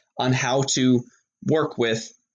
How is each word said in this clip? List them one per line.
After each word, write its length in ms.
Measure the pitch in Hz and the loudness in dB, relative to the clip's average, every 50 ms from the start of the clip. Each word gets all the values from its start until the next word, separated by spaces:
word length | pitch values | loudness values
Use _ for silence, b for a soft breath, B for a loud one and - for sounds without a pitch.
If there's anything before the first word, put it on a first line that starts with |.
| B B B - | B B B -4
on 120 | 123 131 | 0 0
how 300 | 127 127 135 123 127 139 135 135 - | 0 0 0 0 0 0 0 0 0
to 300 | 143 127 127 127 120 117 b b b b b _ - - - | 0 2 4 4 2 0 b b b b b _ -10 -4 0
work 320 | 143 160 151 147 - - | 0 0 0 -2 -2 -2
with 320 | 117 117 113 110 - - - _ _ _ _ | -2 -2 -2 -2 -6 -12 -18 _ _ _ _